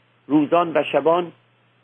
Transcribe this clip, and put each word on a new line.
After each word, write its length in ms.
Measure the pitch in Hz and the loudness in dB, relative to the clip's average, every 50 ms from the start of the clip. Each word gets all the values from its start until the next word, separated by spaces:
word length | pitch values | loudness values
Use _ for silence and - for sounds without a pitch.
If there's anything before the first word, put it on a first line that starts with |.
| _ _ _ _ _ | _ _ _ _ _
روزان 460 | - 139 156 147 123 170 170 175 170 147 | -2 0 0 2 2 2 0 0 0 -2
و 80 | 151 139 - - | -2 -2 -2 -2
شبان 400 | 143 135 160 165 180 175 165 - _ _ _ _ _ _ _ _ _ | 0 0 2 0 0 -2 -6 -10 _ _ _ _ _ _ _ _ _